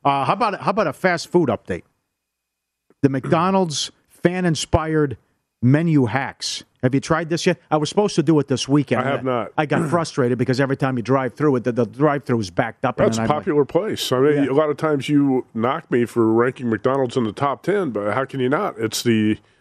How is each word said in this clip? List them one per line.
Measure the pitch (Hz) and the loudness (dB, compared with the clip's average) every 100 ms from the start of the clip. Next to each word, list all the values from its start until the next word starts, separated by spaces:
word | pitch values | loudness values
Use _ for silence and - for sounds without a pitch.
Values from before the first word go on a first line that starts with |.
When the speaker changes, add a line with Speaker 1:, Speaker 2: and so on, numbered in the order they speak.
Speaker 1:
Uh, | 143 139 | -2 0
how | 131 | -2
about, | 196 226 196 | 0 -2 -2
how | 240 | -2
about | 214 165 | -2 -2
a | |
fast | - 185 170 - | -2 -2 -2 0
food | 175 139 | 0 2
update? | 101 - 87 - _ _ _ _ _ _ _ _ _ _ _ | -2 -6 -10 -12 _ _ _ _ _ _ _ _ _ _ _
The | 139 | 0
McDonald's | 135 139 165 180 190 175 139 - - _ | 0 -2 0 2 0 0 -4 -8 -12 _
fan-inspired | _ 175 185 180 151 - 165 160 156 147 110 _ _ _ _ | _ -2 0 -2 -2 -2 -2 0 0 0 -4 _ _ _ _
menu | 123 147 170 151 120 | 2 4 4 2 2
hacks. | 123 123 - - - - _ | -2 -4 -8 -10 -10 -14 _
Have | 127 | 0
you | 139 | 0
tried | - 160 165 | 0 -2 -2
this | 165 185 | -2 0
yet? | 165 _ | -2 _
I | 151 | -2
was | 151 | 0
supposed | - 208 - | 0 0 0
to | |
do | 151 151 | 2 2
it | 135 | 2
this | 127 - | -2 2
weekend. | 147 135 123 | 0 2 -2
Speaker 2:
I | 131 | 0
have | 139 | -2
not. | 127 120 101 - | -2 -2 -2 -4
Speaker 1:
I | 151 | 0
got | 151 160 | 0 0
Speaker 2:
<clears throat> | |
Speaker 1:
frustrated | 170 160 - 120 123 | -2 -2 0 0 2
because | 123 127 | 0 0
every | 135 135 | 0 0
time | 135 127 | -2 -2
you | |
drive | 107 135 127 | 0 0 0
through | - 151 131 | 0 0 2
it, | |
the, | 113 | 0
the | 117 113 | -2 -2
drive-through | 113 151 143 - 117 | 0 0 0 0 -2
is | 101 | 0
backed | - 117 - | -2 -2 -2
up. | 123 - | -4 0
And | - | 0
Speaker 2:
That's | 113 | 2
Speaker 1:
then | 113 | 0
Speaker 2:
a | |
Speaker 1:
I'm | 151 | 0
like | |
Speaker 2:
popular | - 147 | 0 0
place. | 135 165 208 135 - | 2 0 -2 -4 -2
I | 127 | 2
mean, | 143 147 | 4 2
Speaker 1:
Yeah. | 135 | 2
Speaker 2:
a | |
lot | 139 151 | 2 0
of | 139 | 0
times | 160 147 127 | -2 -2 0
you | 147 139 127 - | 2 2 0 -2
knock | 113 117 160 - | -2 -2 -2 -2
me | 127 | 0
for | 117 117 110 | 0 2 4
ranking | 113 123 131 120 | 4 2 0 -4
McDonald's | 107 127 135 127 135 | -2 0 0 0 -2
in | |
the | 110 | -4
top | 98 143 127 | -2 -4 -2
ten, | - 202 165 | -2 -2 -2
but | 104 104 | -4 -2
how | 110 | -2
can | 131 135 | -4 -2
you | 127 | 0
not? | 151 202 - | 0 -2 -4
It's | 113 - | -6 -2
the, | 120 110 107 104 _ _ | 0 2 2 -2 _ _